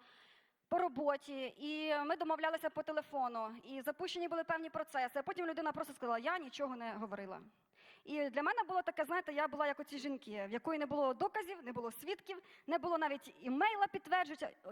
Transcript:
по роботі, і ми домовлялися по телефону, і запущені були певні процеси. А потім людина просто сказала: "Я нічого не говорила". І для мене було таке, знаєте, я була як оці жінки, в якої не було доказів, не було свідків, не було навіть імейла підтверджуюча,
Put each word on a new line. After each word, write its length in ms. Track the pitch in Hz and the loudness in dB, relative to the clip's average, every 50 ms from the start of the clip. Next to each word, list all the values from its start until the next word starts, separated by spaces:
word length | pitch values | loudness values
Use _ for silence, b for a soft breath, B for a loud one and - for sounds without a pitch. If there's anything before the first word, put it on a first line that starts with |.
| B B B B B B B B B B B B _ _ | B B B B B B B B B B B B _ _
по 100 | 320 349 | 4 4
роботі, 760 | 370 349 254 254 302 285 285 277 - - 285 269 262 247 - - | 4 4 2 2 4 4 2 2 0 -6 -6 -6 -6 -6 -6 -6
і 360 | 285 294 302 311 311 311 302 294 294 | -6 -4 -2 0 2 2 2 2 2
ми 120 | 294 339 | 2 0
домовлялися 540 | 330 349 311 320 302 320 320 320 311 - 311 | 0 2 0 2 2 2 2 0 2 -2 -2
по 120 | - 302 302 | -2 -2 -4
телефону, 680 | - 311 302 302 - 285 285 254 240 240 226 220 214 226 240 - | -2 -2 -2 -2 -2 -2 0 0 0 0 -2 -4 -4 -6 -10 -12
і 160 | 220 269 269 | -10 -8 -4
запущені 480 | 247 285 285 - 359 349 - 359 339 339 | -2 -4 -2 -2 -4 -4 -2 -2 -2 0
були 160 | 330 330 320 | 0 -2 0
певні 260 | - 330 320 330 320 | 0 0 -2 -2 -4
процеси. 480 | - 311 311 - - 269 254 247 - 277 | -4 -4 -6 -2 0 0 0 0 0 -2
А 40 | 277 | -2
потім 240 | - 392 359 349 | -2 -2 -2 -2
людина 260 | 330 320 294 320 311 277 | -2 0 0 0 0 0
просто 220 | - 320 294 269 | -2 -4 -6 -6
сказала: 240 | - - 240 233 233 | -6 0 0 0 2
"Я 200 | 233 302 349 370 | 2 0 0 0
нічого 380 | 311 254 - - 285 269 254 | -4 -6 -4 -2 -2 -2 -2
не 160 | 240 233 226 214 | -4 -4 -6 -4
говорила". 480 | 208 220 208 196 202 196 190 190 - - - _ _ _ _ B B B B B B B | -4 -4 -6 -6 -6 -6 -8 -10 -10 -12 -16 _ _ _ _ B B B B B B B
І 260 | - 285 302 285 277 | -6 -2 0 0 2
для 120 | 220 277 285 | 2 2 2
мене 200 | 339 427 494 427 320 | 2 2 2 0 2
було 140 | 370 370 349 | 2 2 2
таке, 220 | - 330 - 302 | 2 0 0 0
знаєте, 280 | 262 339 370 359 - 294 | 2 2 0 0 0 0
я 160 | 285 302 302 | 2 2 2
була 180 | - 285 302 | 2 2 2
як 140 | 285 277 - | 2 2 -2
оці 180 | 294 - 285 285 | -6 -8 -8 -4
жінки, 480 | 247 285 277 254 - 220 208 208 196 196 | -2 -2 -4 -4 -6 -6 -6 -4 -4 -2
в 40 | 214 | -4
якої 260 | 240 - 320 320 302 | -4 -2 0 0 0
не 80 | 294 | 0
було 280 | 254 285 294 285 262 254 | 0 2 4 4 4 4
доказів, 440 | 220 359 403 - 440 392 339 392 339 285 | 2 0 0 0 0 -2 -2 -8 -10 -8
не 100 | 233 247 | -8 -6
було 200 | 247 233 233 226 | -4 -4 -4 -6
свідків, 500 | - 285 311 415 - - - 381 359 B B B B B | -6 -4 -4 -4 -4 -4 -10 -10 -10 B B B B B
не 120 | - 311 339 | 0 2 2
було 200 | 262 349 339 320 | 4 2 2 4
навіть 360 | 320 294 277 277 - 254 - - | 2 2 0 -2 -6 -12 -18 -8
імейла 460 | 196 254 254 277 381 440 440 403 392 | -2 0 2 4 4 4 6 4 2
підтверджуюча, 640 | 392 - 392 - 302 339 370 359 285 302 - 302 - - - - 185 | 2 2 -4 0 2 4 4 4 2 -2 -4 -4 -6 -6 -10 -14 -6